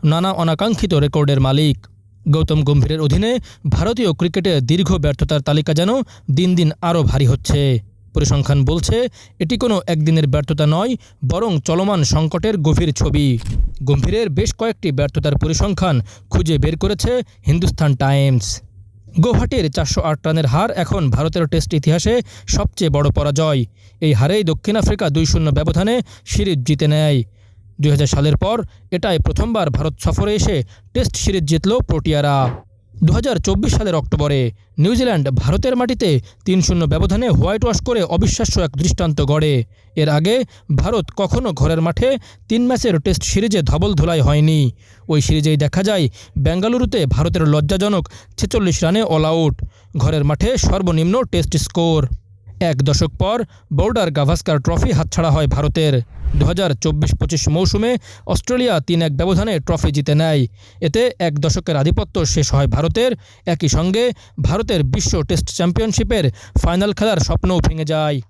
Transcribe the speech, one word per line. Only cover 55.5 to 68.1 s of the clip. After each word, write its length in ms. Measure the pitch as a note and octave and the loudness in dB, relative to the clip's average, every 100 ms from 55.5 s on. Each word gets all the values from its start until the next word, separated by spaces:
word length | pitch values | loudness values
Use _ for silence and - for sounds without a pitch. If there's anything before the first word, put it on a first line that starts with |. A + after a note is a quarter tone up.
| - | 0
ভারতের। 380 | D3 E3 D#3 C3+ A#2 - - - | 0 0 0 0 -2 -6 -2 0
দুহাজার 340 | C#3+ F3 F#3 B2+ | 0 0 -2 -2
চব্বিশ 300 | D#3+ D3+ D3+ - | -2 0 0 0
পঁচিশ 240 | - D#3+ - | -2 -2 0
মৌসুমে 440 | D#3 F#3 G3+ A3+ B3 - - - | 0 0 0 0 -2 -6 -20 -6
অস্ট্রেলিয়া 480 | E3 - B3 B3 F3 | -4 -2 -2 0 0
তিন 180 | C3+ E3+ | 0 -2
এক 100 | E3 C#3 | 0 -2
ব্যবধানে 360 | E3+ F#3 G#3+ F3 - | 0 0 0 -4 -2
ট্রফি 240 | E3 E3+ C#3+ | -2 0 -2
জিতে 180 | C#3 | 0
নেয়। 280 | D3 D#3+ D3+ B2 - - - | 2 2 2 0 -4 -20 -6
এতে 220 | D#3+ A3 B3 - | -2 0 0 0
এক 160 | E3+ D3 | -2 0
দশকের 360 | D#3 F#3 F3+ D3+ | -2 -2 -2 0
আধিপত্য 380 | C#3+ F3 G#3+ G3 D#3 | 2 0 -2 -2 -2
শেষ 200 | - C#3+ | 0 0
হয় 140 | C3+ C#3 A2 | 2 2 0
ভারতের। 340 | E3 D#3+ B3 A#3 - - - | 0 0 0 -2 -10 -12 -4
একই 220 | E3 D#3 | -2 0
সঙ্গে 360 | D3 F3 G3+ B3 - - - | 0 0 0 0 -2 -14 -4
ভারতের 380 | A#2 F3 A3+ F#3+ | -2 0 0 0
বিশ্ব 300 | C#3 E3 - - | 0 -2 -2 -2
টেস্ট 260 | D3 E3+ - - | -2 -2 -4 -2
চ্যাম্পিয়নশিপের 680 | F3 F3 A3 G3 G#3 A3+ D3 - - - | -2 0 -2 -2 0 0 0 -4 -6 -2
ফাইনাল 300 | - F3 G3+ | 0 0 0
খেলার 320 | G3 G#3+ F#3+ A#2+ | 0 0 0 0
স্বপ্নও 320 | E3 F#3 F3+ D3+ | -2 0 0 0
ভেঙে 200 | D#3 D3+ | -2 -2
যায়। 240 | D#3 D3+ | -2 -2